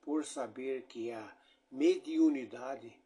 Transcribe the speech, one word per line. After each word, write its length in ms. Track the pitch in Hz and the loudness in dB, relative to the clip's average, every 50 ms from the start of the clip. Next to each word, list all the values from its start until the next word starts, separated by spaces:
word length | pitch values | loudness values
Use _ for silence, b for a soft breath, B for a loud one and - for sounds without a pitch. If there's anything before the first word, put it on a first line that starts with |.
por 240 | _ 147 147 156 147 | _ 0 0 0 0
saber 580 | - - 147 127 - 107 131 127 135 135 131 123 | -2 -4 -6 -6 -6 -6 -6 -4 -4 -4 -4 -4
que 280 | - - 120 113 117 | -8 -8 -6 -4 -4
a 240 | 117 113 110 104 - b b b b b b _ | -4 -6 -10 -12 -16 b b b b b b _
mediunidade 1200 | 131 131 147 170 185 180 - 151 160 160 160 156 147 135 123 104 113 120 123 131 135 - 117 117 - - _ | -2 4 4 4 4 4 0 -2 4 6 6 6 6 2 -4 -6 -8 -8 -6 -6 -8 -8 -10 -16 -18 -20 _